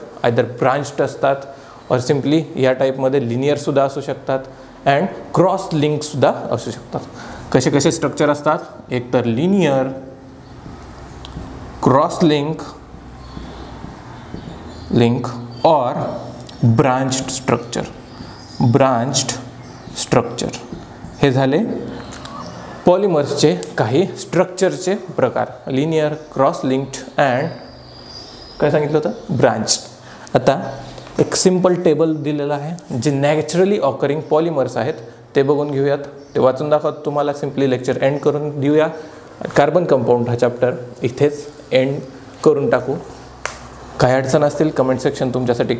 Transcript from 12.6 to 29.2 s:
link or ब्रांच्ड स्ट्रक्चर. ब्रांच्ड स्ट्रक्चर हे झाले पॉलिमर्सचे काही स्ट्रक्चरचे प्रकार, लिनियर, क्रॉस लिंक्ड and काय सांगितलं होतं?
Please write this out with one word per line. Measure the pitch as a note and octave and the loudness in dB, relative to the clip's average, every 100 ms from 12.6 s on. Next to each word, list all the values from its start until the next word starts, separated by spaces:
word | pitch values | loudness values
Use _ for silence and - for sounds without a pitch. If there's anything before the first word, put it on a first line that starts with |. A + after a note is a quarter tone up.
| - - - - - - - - - - - - - - - - - - - - - - - | -10 -16 -20 -20 -18 -18 -16 -14 -14 -14 -16 -14 -16 -16 -18 -18 -14 -14 -12 -14 -16 -14 -2
link | A#2+ A#2 A#2+ - - - - D#3+ | 2 4 2 -4 -8 -12 0 4
or | D3+ B2 D3 - - - - - - | 4 2 -2 -4 -8 -12 -14 -14 0
ब्रांच्ड | A#2 A2+ C#3 B2+ C3+ - - | 2 4 4 2 0 -4 -4
स्ट्रक्चर. | - - A#2+ - A2 - - - - - - - - B2 | -4 0 0 -2 -8 -8 -12 -18 -18 -16 -18 -10 0 4
ब्रांच्ड | C3+ C3+ A#2+ B2+ - - - - - - - - - | 4 4 2 0 -2 -4 -6 -10 -16 -18 -18 -12 -6
स्ट्रक्चर | - B2+ - - - - - - - - - - | 0 2 0 -4 -6 -8 -12 -14 -16 -16 -12 0
हे | C#3+ | 2
झाले | B2+ C3+ D#3 A3+ - - - - - - - - - - - - | 4 2 2 0 -4 -8 -12 -12 -14 -14 -14 -14 -14 -16 0 4
पॉलिमर्सचे | F#3 G3+ D3+ C#3 C#3 D3 F3 - - | 4 4 2 0 2 2 2 -2 -2
काही | A2 C#3 F3+ | 2 2 0
स्ट्रक्चरचे | - - E3 F3 - F#3 C#3+ F3+ | -2 -2 0 0 2 0 0 -2
प्रकार, | G3+ - - - A#2+ G#2 - - | -4 -4 0 0 0 -4 -6 -4
लिनियर, | C3+ D#3 D#3+ D3+ | -2 0 2 0
क्रॉस | D3+ - C3+ C#3 E3+ | -4 -6 2 2 2
लिंक्ड | C3+ C3 C3+ - - - | 0 -2 -2 -10 -6 0
and | C#3 B2 D#3+ - - - - - - - - - - - | 2 2 -2 -6 -16 -20 -20 -20 -20 -18 -18 -20 -12 0
काय | D3 | 2
सांगितलं | D3+ D3 D#3 | 2 2 0
होतं? | F#3 - | 0 -6